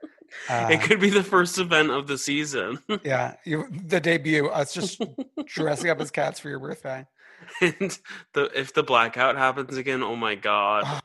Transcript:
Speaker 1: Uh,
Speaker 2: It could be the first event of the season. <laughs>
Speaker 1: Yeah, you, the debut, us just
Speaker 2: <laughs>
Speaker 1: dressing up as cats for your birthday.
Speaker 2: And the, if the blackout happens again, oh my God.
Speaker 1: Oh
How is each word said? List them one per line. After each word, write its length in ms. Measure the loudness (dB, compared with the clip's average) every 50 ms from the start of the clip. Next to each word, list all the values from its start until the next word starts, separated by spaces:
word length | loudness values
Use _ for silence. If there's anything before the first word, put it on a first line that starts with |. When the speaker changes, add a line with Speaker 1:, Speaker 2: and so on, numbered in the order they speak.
| -20 -20 _ _ -20 -20 -18 -12 -6 -4
Speaker 1:
Uh, 200 | -2 0 2 4
Speaker 2:
It 100 | 4 4
could 180 | 4 4 4 4
be 120 | 4 4
the 120 | 4 4 2
first 360 | 4 4 4 4 2 0 -2
event 320 | 0 4 4 4 4 4
of 160 | 2 0 -2
the 100 | -4 -6
season. 600 | -4 -4 -2 -2 -2 -2 -2 -2 -4 -4 -4 -4 -6 -6 -6
<laughs> 160 | -6 -4 -2
Speaker 1:
Yeah, 300 | -2 0 0 0 -2 -6 -10 -6
you, 240 | -4 -4 -4 -4 -6
the 300 | -10 -12 -4 0 0 2
debut, 460 | 2 2 2 2 2 2 2 2 2
us 260 | 2 0 -2 -2 -2 -4
just 300 | -4 -6 -6 -4 -6 -6 -6 -6 -8 -12
Speaker 2:
<laughs> 180 | -10 _ -12 -10
Speaker 1:
dressing 460 | -8 -4 -2 -2 -2 -2 0 0 0
up 100 | 0 0
as 100 | -2 -4
cats 300 | -2 -2 -2 -2 -4 -6
for 80 | -10 -10
your 100 | -10 -10
birthday. 480 | -10 -10 -12 -10 -10 -10 -10 -10 -12 -16 _ _ -20 -20 -20 -20 -20 -18 -2 2
Speaker 2:
And 380 | 2 2 2 0 -4 -6 -6 -8 -14 -16 -18 -18 -18 _ -2
the, 120 | 0 0 0 0 -4
if 140 | -6 -2 0
the 100 | 0 2
blackout 540 | 4 6 4 4 4 2 2 2 2 4
happens 400 | 4 2 2 2 0 -4 -6 -6
again, 260 | -4 -2 -2 -2 -2 -2
oh 140 | -2 -2
my 180 | -2 -2 -2 -2
God. 500 | -2 0 2 2 2 4 2 2 2 0
Speaker 1:
Oh 140 | -2 -4 -6 -8